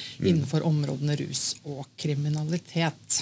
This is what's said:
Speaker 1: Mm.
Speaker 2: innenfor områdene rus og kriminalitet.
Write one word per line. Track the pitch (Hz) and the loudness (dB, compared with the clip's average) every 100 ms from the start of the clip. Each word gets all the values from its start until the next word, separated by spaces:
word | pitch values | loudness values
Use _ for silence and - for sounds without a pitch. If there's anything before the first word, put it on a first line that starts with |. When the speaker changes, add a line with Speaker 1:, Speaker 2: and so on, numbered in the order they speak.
| - - | -14 -2
Speaker 1:
Mm. | 190 | 2
Speaker 2:
innenfor | 165 139 156 165 | 2 2 0 2
områdene | 151 143 139 147 147 | 2 0 -2 -2 -2
rus | 147 139 - - | -2 0 0 -2
og | - 139 139 - | -8 -10 -12 -6
kriminalitet. | 156 143 147 151 151 170 - 170 165 - - - | -2 0 0 0 0 -4 -4 0 0 -2 -2 -2